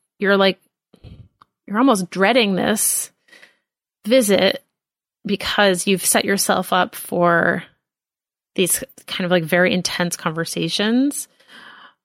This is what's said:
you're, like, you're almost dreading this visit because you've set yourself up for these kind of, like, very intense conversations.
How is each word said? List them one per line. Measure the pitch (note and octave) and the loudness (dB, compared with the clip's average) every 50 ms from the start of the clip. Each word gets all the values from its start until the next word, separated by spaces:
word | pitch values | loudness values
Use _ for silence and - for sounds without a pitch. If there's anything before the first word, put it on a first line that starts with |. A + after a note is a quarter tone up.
| _ _ _ _ | _ _ _ _
you're, | G3+ F#3+ G3+ | 0 2 2
like, | G3 G3 F#3+ F#3 - _ _ _ _ _ _ _ _ - - - - - _ _ _ _ _ _ _ _ | 4 4 2 0 -2 _ _ _ _ _ _ _ _ -20 -20 -20 -20 -20 _ _ _ _ _ _ _ _
you're | - G3 | -6 -2
almost | A3 C4 C#4 A3+ F#3+ F3+ - | 0 2 2 2 0 -2 -4
dreading | - F3+ G3 G3+ A#3+ C4 A3 G3+ F#3+ | -2 0 0 2 2 2 2 2 0
this | F3 G#3+ G3+ G#3+ G#3+ - - - - - - _ _ _ _ - - - _ _ _ _ _ _ _ _ _ _ _ - | 0 0 0 0 0 -2 -2 -2 -4 -6 -10 _ _ _ _ -20 -20 -20 _ _ _ _ _ _ _ _ _ _ _ -2
visit | G#3 B3 C4+ A3+ G3+ G3 - F#3 G3 - - - _ _ _ _ _ _ _ _ _ _ _ - | 2 2 4 4 4 2 2 2 0 0 -4 -8 _ _ _ _ _ _ _ _ _ _ _ -8
because | F#3+ G3+ - - - - - G#3 G3 F#3 F3 - | -6 -6 -6 -6 -4 0 2 2 2 2 2 0
you've | G3+ F#3+ F3 - | 0 0 0 0
set | - - G#3+ - | 0 0 0 0
yourself | G#3 G3 F#3+ - - F#3+ F#3 F#3 - F#3+ | 0 -2 -2 0 0 0 -2 -2 -2 -2
up | F#3 - - - | -2 -2 -4 -8
for | - - - G3+ F3+ F3 F3 E3+ E3 F3 F3 - F3 - - _ _ _ _ _ _ _ _ _ _ _ _ _ _ _ _ _ | -16 -12 -6 -2 0 2 2 2 2 2 0 0 -2 -6 -12 _ _ _ _ _ _ _ _ _ _ _ _ _ _ _ _ _
these | - F#3 E3+ - - F3 - _ - - | -2 0 0 -2 -4 -6 -10 _ -20 -16
kind | - - - F#3 | -12 -8 -4 0
of, | E3+ | 2
like, | F#3 F3+ D#3+ | 2 2 2
very | D3+ F3+ F3 F3+ F#3 - | 2 2 2 2 2 2
intense | F#3 E3+ - - - F3+ F3 - | 0 -2 -4 -4 -4 -4 -4 -4
conversations. | - - F3 D#3 E3 E3 - - F3 E3 E3 - - G#3 A3 A#3 B3+ C4+ D4 - - - - _ _ _ _ - - - - - - - - _ _ | -6 -6 -4 -4 -4 -6 -6 -6 -6 -4 -4 -2 -2 0 0 2 2 0 0 -2 -6 -10 -14 _ _ _ _ -20 -20 -20 -20 -20 -20 -20 -20 _ _